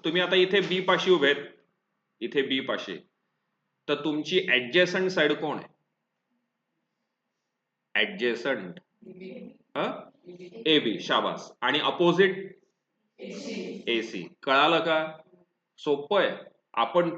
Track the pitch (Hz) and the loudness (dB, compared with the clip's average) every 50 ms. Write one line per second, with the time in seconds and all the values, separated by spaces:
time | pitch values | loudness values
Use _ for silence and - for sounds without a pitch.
0 | - 165 160 180 180 175 190 185 180 185 196 202 180 160 180 185 180 190 185 175 | -6 -2 0 0 0 4 4 4 4 6 4 2 2 2 -2 -2 2 2 2 2
1 | - 190 180 160 139 139 143 139 - - - _ _ _ _ _ _ _ _ _ | 6 4 4 6 6 4 4 2 -2 -10 -16 _ _ _ _ _ _ _ _ _
2 | _ _ _ _ 110 117 - 143 131 - 135 131 113 120 107 98 - 101 90 73 | _ _ _ _ -8 -2 0 0 0 0 -2 -4 -2 -4 -6 -6 -6 -10 -12 -14
3 | - _ _ _ _ _ _ _ _ _ _ _ _ _ _ _ _ - 147 143 | -14 _ _ _ _ _ _ _ _ _ _ _ _ _ _ _ _ -4 -4 -2
4 | - 160 147 151 143 147 180 185 - - 123 127 123 117 120 175 180 170 180 190 | -2 -2 -2 -2 -4 0 0 0 2 2 0 0 0 2 2 4 4 4 2 0
5 | 185 185 185 175 151 147 156 151 165 151 127 95 - - _ _ _ _ _ _ | -2 0 2 2 2 2 2 0 -2 -4 -6 -6 -8 -12 _ _ _ _ _ _
6 | _ _ _ _ _ _ _ _ _ _ _ _ _ _ _ _ _ _ _ _ | _ _ _ _ _ _ _ _ _ _ _ _ _ _ _ _ _ _ _ _
7 | _ _ _ _ _ _ _ _ _ _ _ _ _ _ _ _ _ _ _ 101 | _ _ _ _ _ _ _ _ _ _ _ _ _ _ _ _ _ _ _ -2
8 | 107 101 95 95 120 123 113 - - 143 127 110 95 87 85 - _ _ _ _ | -2 -2 -2 -2 -2 -2 -2 -2 -2 -2 -2 -2 -6 -10 -14 -16 _ _ _ _
9 | - - 180 180 185 190 - - - - - _ _ _ _ 135 190 247 - - | -20 -20 -18 -18 -16 -16 -16 -16 -18 -18 -20 _ _ _ _ -6 -4 -4 -6 -8
10 | - - _ _ _ 180 180 175 180 - - - 120 156 156 143 123 117 95 - | -14 -18 _ _ _ -20 -20 -18 -20 -18 -18 -6 0 2 2 4 2 0 -4 -4
11 | - - 123 117 104 95 85 87 - - - _ 120 127 135 151 113 139 - - | -4 0 0 0 0 0 -4 -6 -10 -16 -12 _ -2 -2 -2 0 -2 -2 0 2
12 | 175 175 156 170 196 190 185 190 190 - - _ _ _ _ _ _ _ _ _ | 2 2 4 4 4 2 2 -4 -10 -14 -16 _ _ _ _ _ _ _ _ _
13 | _ _ _ _ - - - - - - - - - - - - - - 117 113 | _ _ _ _ -14 -14 -12 -12 -10 -8 -8 -8 -8 -10 -10 -8 -4 -2 -2 -2
14 | 110 - - 95 82 - - _ - 139 135 139 151 160 170 160 - 165 160 156 | -2 -4 -8 -10 -12 -12 -16 _ -2 2 2 4 4 4 4 2 2 2 0 0
15 | 160 160 - - - _ _ _ _ _ _ _ _ _ _ - - 151 143 135 | 0 -2 -8 -14 -20 _ _ _ _ _ _ _ _ _ _ -8 -2 -2 -2 -2
16 | 143 - 202 190 156 107 95 - - - _ _ _ _ - 117 123 - - - | 0 0 2 2 2 2 0 -6 -12 -18 _ _ _ _ -2 -2 -2 2 2 2
17 | 170 165 - | 2 2 -4